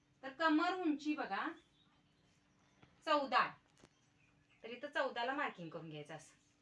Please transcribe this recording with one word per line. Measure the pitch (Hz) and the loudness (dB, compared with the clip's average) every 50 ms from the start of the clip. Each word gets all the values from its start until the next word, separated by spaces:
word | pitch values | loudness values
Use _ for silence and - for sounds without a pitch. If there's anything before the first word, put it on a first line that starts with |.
| _ _ _ _ - | _ _ _ _ -12
तर | 269 | -10
कमर | - - 330 320 302 311 349 359 370 | -4 0 2 4 4 4 4 2 2
उंची | 370 359 311 294 269 - 302 302 | 0 0 0 0 0 0 -2 -2
बघा | 269 240 196 190 220 - 320 330 - - _ _ _ _ _ _ _ _ _ _ _ _ _ _ _ _ _ _ _ _ _ _ _ - - _ _ - | -2 -2 -4 -4 -4 -4 -4 -6 -10 -16 _ _ _ _ _ _ _ _ _ _ _ _ _ _ _ _ _ _ _ _ _ _ _ -20 -20 _ _ 0
चौदा, | 320 302 294 277 262 247 226 - - - - _ _ _ _ - - _ _ _ _ _ _ _ _ _ _ _ _ _ _ - | 4 4 4 4 4 4 4 4 2 0 -10 _ _ _ _ -20 -20 _ _ _ _ _ _ _ _ _ _ _ _ _ _ -12
तर | 220 | -12
इथं | 240 254 294 285 | -10 -10 -8 -4
चौदाला | 277 330 285 254 226 240 233 254 277 | 0 0 0 0 0 -2 -2 -2 0
मार्किंग | 294 277 247 - - 170 160 | 0 -2 -2 -4 -6 -10 -10
करून | 156 165 160 165 | -10 -10 -10 -10
घ्यायचं | 156 151 147 - 160 | -10 -10 -10 -10 -12
असं. | 156 - - - _ _ _ _ _ | -14 -14 -18 -20 _ _ _ _ _